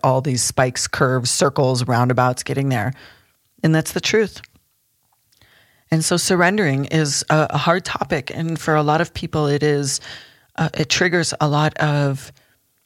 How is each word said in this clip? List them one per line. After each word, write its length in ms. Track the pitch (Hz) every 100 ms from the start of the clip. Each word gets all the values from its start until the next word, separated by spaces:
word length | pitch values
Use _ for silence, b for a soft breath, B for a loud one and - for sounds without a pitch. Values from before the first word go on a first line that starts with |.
all 160 | 139 131
these 220 | 139 123
spikes, 440 | - - 127 - -
curves, 440 | - 135 127 123
circles, 540 | - 143 143 131 123 123
roundabouts 540 | 120 123 123 127 127
getting 260 | - 139 139
there. 240 | 120 107 135 B B B B _ _
And 120 | 160
that's 180 | 160 156
the 80 | 165
truth. 420 | - 214 208 - - _ _ _ _ _ _ _ _ _ b b b b _
And 140 | 160
so 140 | 156 175
surrendering 640 | - 185 175 214 170 135
is 400 | 139 160 151 147 -
a, 160 | 156 151
a 80 | 147
hard 260 | 170 180 -
topic. 440 | - - 160 -
And 280 | - 165 165
for 160 | - 156
a 60 |
lot 180 | 147 156
of 140 | 165
people, 320 | - 165 160 147
it 160 | 143
is, 380 | 147 143 139 - B B B B B -
uh, 120 | 160
it 160 | - 151
triggers 420 | - 180 175 160 -
a 80 | 151
lot 260 | 147 151 -
of 520 | 151 147 143 139 - b b b _ _